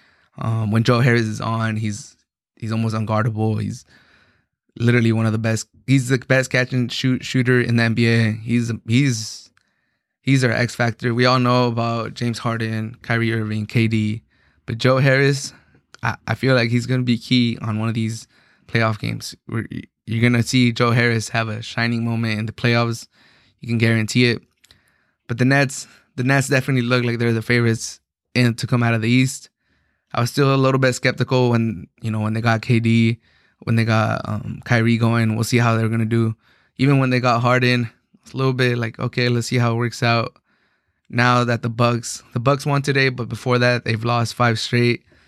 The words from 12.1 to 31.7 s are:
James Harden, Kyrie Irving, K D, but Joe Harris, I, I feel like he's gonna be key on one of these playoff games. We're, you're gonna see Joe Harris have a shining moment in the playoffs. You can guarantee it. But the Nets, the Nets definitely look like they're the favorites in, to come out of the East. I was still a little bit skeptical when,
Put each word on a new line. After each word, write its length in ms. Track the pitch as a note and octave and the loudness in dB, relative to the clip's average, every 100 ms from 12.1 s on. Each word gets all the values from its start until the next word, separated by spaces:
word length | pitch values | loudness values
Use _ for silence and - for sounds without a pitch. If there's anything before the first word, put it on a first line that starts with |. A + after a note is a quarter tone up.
James 260 | - A#2+ A2+ | -6 -6 -4
Harden, 560 | A#2+ A2+ A2+ A2 A2 A#2 | -6 -4 -4 -6 -8 -10
Kyrie 320 | - A#2 A2+ | -4 0 0
Irving, 320 | A2 G#2+ G#2+ G#2 | -2 -4 -4 -2
K 240 | A#2+ A2+ | 0 2
D, 340 | A2 G#2+ A2 _ _ _ _ - | 2 0 -4 _ _ _ _ -10
but 120 | A2+ | -2
Joe 220 | C3 C3 | 2 4
Harris, 540 | C3+ C3+ C#3 C#3 - - _ _ _ - | 4 4 2 0 -6 -16 _ _ _ -6
I, 120 | A#2+ - - | -6 -6 -6
I 80 | A2+ | -2
feel 200 | C3 C3 | 2 2
like 140 | A#2 | 2
he's 160 | A#2+ A#2 | 0 0
gonna 180 | B2+ | -2
be 140 | B2 A#2 | 0 -2
key 400 | - B2+ A#2+ A2+ | 0 0 0 -2
on 180 | A2+ G#2+ | -6 -4
one 100 | A2+ | -4
of 60 | A2 | -2
these 320 | A2 A2+ - _ _ _ _ | -4 -6 -14 _ _ _ _
playoff 320 | A2+ A2+ G#2+ | 0 0 -2
games. 360 | A2+ A2 - - - | -6 -8 -10 -16 -8
We're, 200 | A2+ - - - _ - | -8 -6 -10 -14 _ -6
you're 160 | A2+ | 0
gonna 220 | A#2+ A#2+ | 2 2
see 280 | A2+ C3 A#2+ | 2 4 2
Joe 200 | A#2 A#2+ | 2 2
Harris 380 | A#2+ A#2+ A2+ G#2+ | 4 2 0 -2
have 180 | A#2 A2 | -4 -4
a 120 | G#2+ | -6
shining 440 | G#2+ - A#2 A#2 A#2 | -8 -4 -2 -2 -2
moment 340 | A2+ A2+ G#2+ | -2 -2 -4
in 60 | A2+ | -6
the 80 | |
playoffs. 540 | - A#2 A#2 A#2 A2+ - _ _ _ _ _ | -2 0 2 0 -4 -10 _ _ _ _ _
You 80 | A#2 | -6
can 100 | A#2 | 0
guarantee 520 | A2+ A2+ G#2+ B2 B2 | 2 2 0 2 2
it. 120 | A2+ _ _ _ _ _ _ _ _ - | 0 _ _ _ _ _ _ _ _ -10
But 100 | A#2 | -2
the 60 | C3 | 2
Nets, 420 | C#3 C3+ - - - _ - | 2 0 -4 -16 -20 _ -6
the 80 | |
Nets 240 | B2+ C#3 C3 | 0 0 0
definitely 360 | C3+ B2+ C3 | -2 0 -2
look 200 | A#2+ B2 | 0 0
like 160 | A#2+ A#2 | 0 -2
they're 140 | A#2 | 0
the 80 | A2+ | 0
favorites 580 | A2 A#2+ A#2 A2+ - - _ _ _ | 0 2 2 0 -4 -14 _ _ _
in, 220 | - A#2+ A2+ | 0 0 0
to 120 | A#2 | -2
come 140 | B2 | 0
out 120 | A#2 | 0
of 80 | A2+ | 0
the 80 | A2+ | 2
East. 400 | B2 C3 - - _ _ _ _ _ _ | 2 2 -2 -16 _ _ _ _ _ _
I 80 | - | -4
was 100 | A#2 | -2
still 220 | - C#3 | 2 2
a 40 | C3+ | 4
little 220 | C3 C3 | 2 4
bit 140 | C3 | 2
skeptical 580 | B2 B2+ B2 - C3 B2 | 2 -2 0 0 2 2
when, 360 | A#2 A2+ | 2 0